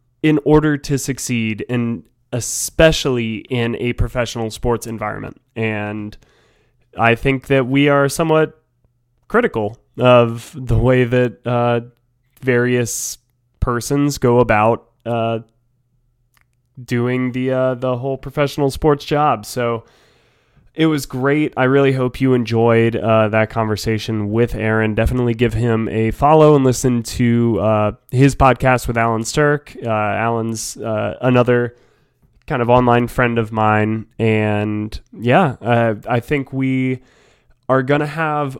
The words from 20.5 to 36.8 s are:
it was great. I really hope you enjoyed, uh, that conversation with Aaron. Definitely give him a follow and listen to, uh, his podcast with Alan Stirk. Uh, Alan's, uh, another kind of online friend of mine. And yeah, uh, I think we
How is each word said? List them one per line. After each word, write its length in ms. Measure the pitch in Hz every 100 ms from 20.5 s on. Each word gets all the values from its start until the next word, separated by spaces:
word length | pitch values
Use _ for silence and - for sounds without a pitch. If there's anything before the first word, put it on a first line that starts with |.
| _ _ -
it 120 | 160
was 180 | 151 -
great. 480 | 127 135 151 151 -
I 100 | 127
really 260 | 139 139
hope 280 | 131 127 -
you 140 | 131
enjoyed, 600 | 127 113 113 117 117 113 113
uh, 340 | 110 110 107
that 220 | 110 107
conversation 800 | 117 110 107 - 107 110 110 104
with 240 | 110 120 107
Aaron. 400 | 110 110 107 107
Definitely 400 | 113 123 120 113
give 180 | 120
him 340 | 110 120 113 113
a 200 | 110 110
follow 440 | - 143 160 151 147
and 100 | 131
listen 380 | 120 131 120
to, 560 | 113 - 120 117 117 113
uh, 320 | 104 107 107 113 -
his 260 | 123 139 -
podcast 520 | 135 123 131 123 -
with 100 | 117
Alan 260 | 113 113
Stirk. 520 | 113 - 147 147 - -
Uh, 60 | 117
Alan's, 840 | 110 104 101 113 117 113 113 - -
uh, 400 | 113 107 107 -
another 540 | 127 123 120 120 120 - _ _ _ _ _ _ -
kind 140 | 139
of 100 | 117
online 360 | 123 123 120 120
friend 300 | - 120 117
of 140 | 110
mine. 560 | 113 107 107 107 110 - -
And 800 | 113 110 107 104 107 107 104 - -
yeah, 460 | 214 117 147 165 117
uh, 340 | 113 120 117 101 101
I 100 | 120
think 320 | - 147 131
we 500 | 135 131 131